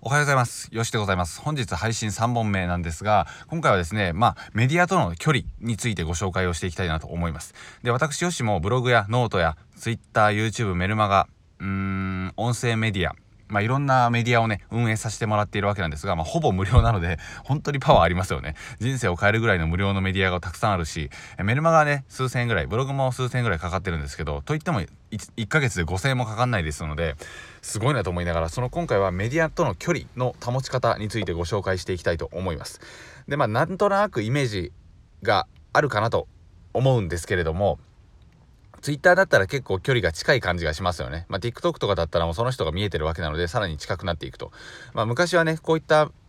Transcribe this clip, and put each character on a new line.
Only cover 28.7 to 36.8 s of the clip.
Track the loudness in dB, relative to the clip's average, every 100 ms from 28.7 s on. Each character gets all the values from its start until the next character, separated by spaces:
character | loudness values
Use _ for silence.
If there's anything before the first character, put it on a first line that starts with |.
今 | -4 0
回 | 2
は | 2
メ | 0 -2
デ | 0
ィ |
ア | -2
と | 0 -2
の |
距 | -2 -2
離 | -2 -4 -4
の | -4 -4
保 | -4 -4
ち | -2
方 | 0 0 0
に | -2
つ | -4
い |
て | -2
ご | -2
紹 | -2 -2
介 | -2 -4
し |
て | -2
い | -4
き |
た | -2
い | -2
と | -4
思 | -4 -4
い | -4
ま |
す。 | -8 -16 -20 -20 -20 -20 -8
で、 | 0
ま |
あ、 | 2
な | 2 0
ん | 2
と | 2
な | 4 0
く | 0
イ | -2
メ | 0
ー | 0
ジ | -2 -6 -10 -20 -20 -20 -10
が | 0 0 0 -10 -2
あ | 0
る | 2
か | 0
な | 0
と | 0 -2 -14 -20 -20 -8
思 | 0